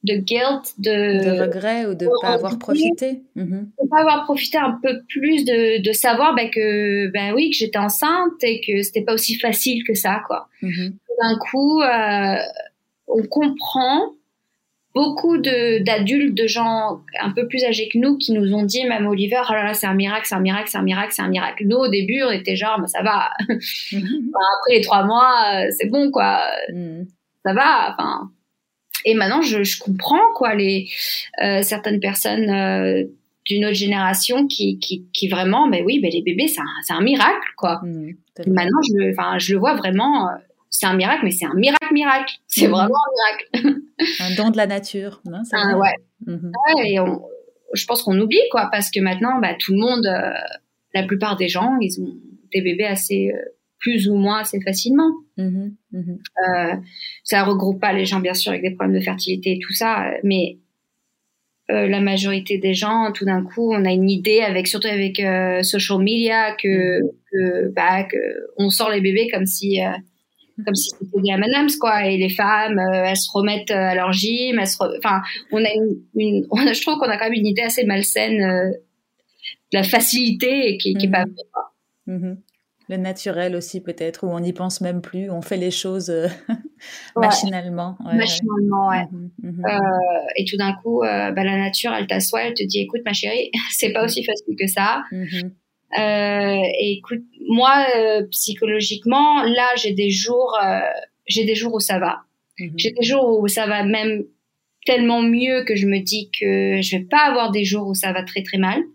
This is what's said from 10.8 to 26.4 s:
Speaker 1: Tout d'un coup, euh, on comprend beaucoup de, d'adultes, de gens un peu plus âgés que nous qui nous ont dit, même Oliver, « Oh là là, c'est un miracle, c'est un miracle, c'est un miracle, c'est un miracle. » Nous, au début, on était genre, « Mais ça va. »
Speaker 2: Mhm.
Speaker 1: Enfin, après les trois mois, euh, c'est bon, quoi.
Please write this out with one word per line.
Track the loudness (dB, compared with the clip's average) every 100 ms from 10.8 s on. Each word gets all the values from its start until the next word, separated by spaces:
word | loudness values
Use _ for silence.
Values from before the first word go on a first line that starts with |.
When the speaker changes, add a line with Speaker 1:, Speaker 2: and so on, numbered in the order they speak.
| -6 -8 _
Speaker 1:
Tout | -2
d'un | 0 0
coup, | -2 0 2 4
euh, | 4 2 2 0 0 0 -4 -8 -14 _ _ _ -2
on | -2
comprend | 0 0 0 0 -4 0 2 2 0 -6 _ _ _ _ _ _ _
beaucoup | 0 0 2 2 2
de, | 2 0 2 2
d'adultes, | 2 0 2 2 2
de | 2 0
gens | 0 0 0 -2 -6 -10 -6
un | -4
peu | -2 -2
plus | 0
âgés | 0 0 0
que | 2
nous | 2 2
qui | 2
nous | 2 2
ont | 2
dit, | 0 0 -2
même | 0 0
Oliver, « | 0 2 0 0
Oh |
là | 0
là, | 0
c'est | 0 2
un |
miracle, | 2 2 -2
c'est | -4
un | 0
miracle, | 0 0 -2
c'est | -2
un |
miracle, | 0 0 -2
c'est | -2
un | -2
miracle. » | 0 -2 -2 2
Nous, | 2
au | 2
début, | 0 0 0
on | 0
était | 0 -2 -4
genre, « | -2 -2
Mais | -2
ça | -2
va. » | 0 0 0 -4 -4
Speaker 2:
Mhm. | -4 -4 -10 -8 -6
Speaker 1:
Enfin, | -4 -4 -2 0 2 2
après | 4 4
les |
trois | 4 2
mois, | 4 6 6 6 2
euh, | 2 0 -2
c'est | 0
bon, | 2 2
quoi. | 2 2 2